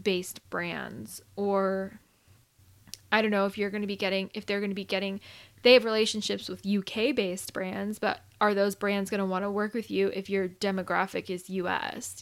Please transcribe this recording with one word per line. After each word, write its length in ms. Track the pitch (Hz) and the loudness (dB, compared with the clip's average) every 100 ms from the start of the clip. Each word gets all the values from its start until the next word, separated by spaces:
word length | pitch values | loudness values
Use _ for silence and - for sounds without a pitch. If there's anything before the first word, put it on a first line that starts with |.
based 400 | 196 180 - - - | 0 0 -2 -12 -8
brands? 720 | 180 175 165 - - 214 - - - | -4 -4 -6 -8 -10 -12 -14 -14 -4
Or 640 | 202 196 190 190 196 - _ _ _ - _ _ - - - - - | 0 2 2 0 -4 -12 _ _ _ -20 _ _ -20 -20 -18 -16 0
I 100 | 214 | 2
don't 80 | 220 | 4
know 160 | 202 196 | 2 0
if 100 | 214 | 0
you're 140 | 202 | -4
gonna 160 | 208 208 | -2 -4
be 80 | 196 | -2
getting, 320 | 190 190 190 | 0 0 -2
if 100 | 214 | -8
they're 160 | 196 202 | -4 -2
gonna 140 | 208 | -2
be 100 | 202 | -4
getting, 360 | 190 190 196 196 - - - - | -2 -2 -2 -6 -12 -20 -20 2
they 120 | 247 | 8
have 100 | 247 | 8
relationships 640 | 226 220 214 214 208 196 - | 8 2 2 0 -4 -4 -6
with 180 | 185 196 | -6 0
U 160 | 202 | 0
K 300 | - 220 254 | 0 0 2
based 400 | 247 190 185 - | 2 0 -4 -6
brands, 480 | 196 185 196 202 214 | -6 -4 -4 -4 -2
but 200 | 208 - - - | -2 -2 -6 2
are 120 | 208 | 4
those 200 | 196 202 | 6 2
brands 340 | 190 202 202 196 | 2 0 0 0
gonna 160 | 202 | 0
wanna 260 | 190 185 202 | 0 0 -2
work 220 | 202 208 | -2 -2
with 180 | 233 214 | -2 -2
you 180 | 190 196 | 0 0
if 160 | 196 190 | 0 -2
your 200 | 196 185 | -2 -2
demographic 840 | 185 196 190 180 180 190 180 185 | -2 0 0 0 2 2 -2 -4
is 180 | 180 185 | -8 -4
U 200 | 185 180 | -4 0
S? 480 | - - - - - | -2 -2 -8 -12 -6